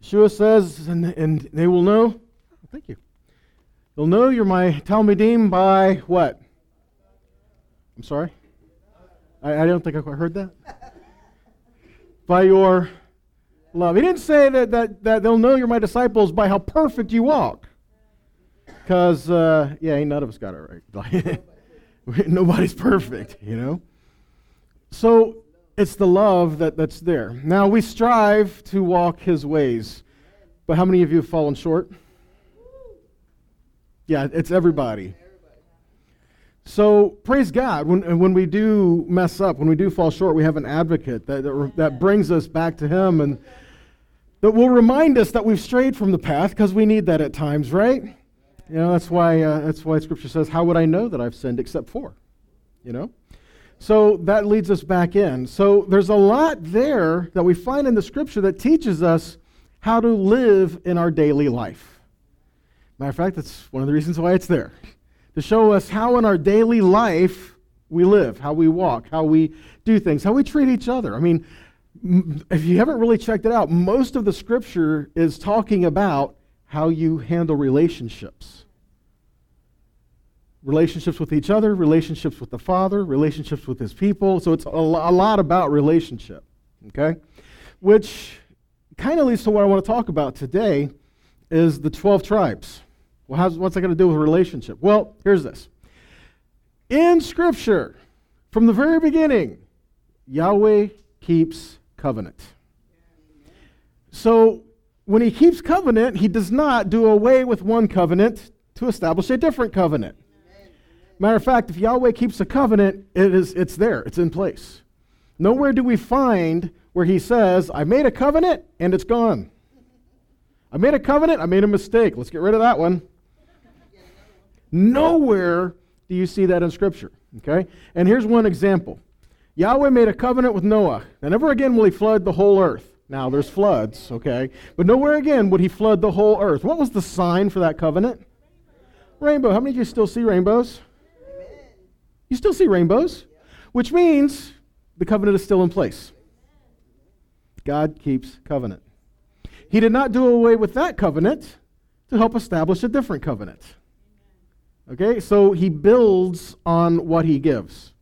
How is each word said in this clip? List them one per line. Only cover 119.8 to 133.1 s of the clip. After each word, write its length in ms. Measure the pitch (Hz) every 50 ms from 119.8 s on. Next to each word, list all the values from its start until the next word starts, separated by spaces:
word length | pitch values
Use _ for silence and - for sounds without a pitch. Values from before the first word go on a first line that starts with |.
| _ _ _ _ _ _ _ _ _ _ _ _ _ _ _ _ _ _
I 60 | - 147
made 160 | 190 269 302
a 60 | 269
covenant, 420 | 285 - 277 294 311 320 330 226
I 40 | 160 170
made 160 | 180 190 202
a 40 | 208
mistake. 480 | 202 190 202 - - 226 233 208 113
Let's 140 | 120 123 -
get 120 | - 165
rid 120 | 165 196 214
of 80 | 220
that 160 | 220 240 - 139
one." 240 | 160 170 185 170 - _ _ _ _ _ _ _ _ _ _ _ _ _ _ _ _ _ _ _ _ _ _ _ _ _ _ _ _ _ _ _ _ _
Nowhere 1040 | - 170 190 220 247 277 302 330 339 330 294 254 214 196 180 175 170 170 185 180 175 _ _ _ _ _ _ _
do 60 | 185
you 100 | 180 185 180
see 180 | - - 190 180
that 160 | 185 175 175
in 80 | 170
Scripture, 400 | 151 - 202 196 - - - 90 _ _ _ _ - 113
okay? 300 | - 147 147 175 190 - _ - - - _
And 120 | 170 180 185
here's 180 | 214 262 226
one 200 | 214 233 233 220
example. 540 | 214 175 - 185 196 196 175 180 - - - _ _ _ _ _ _ _ _ _ _ _
Yahweh 340 | - 170 208 247 269 285 277
made 180 | 262 247 233 220
a 60 | 202
covenant 400 | - - 247 247 262 247 254 214
with 100 | 196 165
Noah. 400 | 208 214 220 202 165 123 101 - - _ _
"And 100 | - 147
never 200 | 170 220 285 320
again 240 | 277 226 277 269 247
will 100 | 226 214
he 60 | 196
flood 340 | 170 - 208 220 220 214 180
the 80 | 196 165
whole 280 | 151 196 202 202 190
earth." 280 | 190 160 120 104 - _ _ _ _
Now, 200 | _